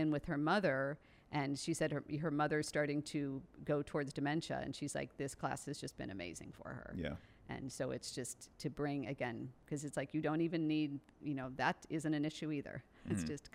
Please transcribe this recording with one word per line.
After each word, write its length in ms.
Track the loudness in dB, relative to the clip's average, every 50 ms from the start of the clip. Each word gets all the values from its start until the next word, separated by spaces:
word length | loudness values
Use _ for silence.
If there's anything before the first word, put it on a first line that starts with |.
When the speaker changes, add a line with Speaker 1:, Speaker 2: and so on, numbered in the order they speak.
| 6
Speaker 1:
in 60 | 6 6
with 80 | 4 2 0 0
her 60 | 2 4 6 6
mother, 460 | 6 6 6 4 4 2 0 0 -4 -8 -16 -20 -20 -12 -2 0
and 260 | 0 2 2 0 0 0
she 80 | 0 2
said 160 | 2 2 2 2
her, 60 | 0 -2 -2 -2 0 0
her 60 | 2 2 4 4
mother's 240 | 4 4 2 0 2 2
starting 260 | 2 2 2 2 0 0 0 0
to 260 | 0 0 0 -2 -4 -6 -10 -14 -6 0
go 120 | 2 2 2 2 0
towards 200 | 0 0 0 0 0
dementia, 460 | 0 0 2 2 2 0 0 -2 -2 -2
and 100 | -4 -4 -4
she's 160 | -4 -2 -2 -2
like, 100 | -2 -4 -4
"This 180 | -4 -4 -4 -2 -2 -2
class 180 | -2 -2 -2 -4
has 100 | -6 -6 -6 -6
just 100 | -8 -8 -8
been 100 | -8 -8 -6 -6
amazing 320 | -6 -8 -8 -10 -12 -14 -14 -12
for 80 | -10 -10 -10 -10
her." 100 | -10 -8 -6 -4 -2
Speaker 2:
Yeah. 80 | -2 -4 -6 -8 -14 -20 -18 -10 -8 -8
Speaker 1:
And 100 | -6 -6 -6 -4 -2
so 60 | -2 -2 -2
it's 140 | -4 -6 -6 -6 -6
just 160 | -6 -6 -8 -10 -14 -18 -12 -6 -6
to 60 | -4
bring, 300 | -2 0 0 0 0 0 -2 -2 -2
again, 220 | -2 -2 -2 -2 -4 -6 -8 -10 -14 -8
'cause 140 | -6 -4 -4 -4
it's 100 | -2 -2
like, 140 | -2 -2 0 0
you 60 | 0 2 4
don't 120 | 4 4 4 4
even 140 | 2 2 2 4
need, 220 | 4 4 2 2 0 -4 -8 -12 -16 -6 -4 -2
you 60 | -2
know, 140 | -2 -2 -4 -2
that 220 | 2 2 2 2 2 -2 -4 -4
isn't 180 | 0 2 2 2 2
an 40 | 2 0
issue 200 | 0 -2 -2 -2 -2 -2
either. 180 | -4 -6 -8 -10 -10 -14 -18 -12 -4 0
It's 100 | 0 0 0
Speaker 2:
Mm-hmm. 100 | 0 -2
Speaker 1:
just 160 | -6 -10 -12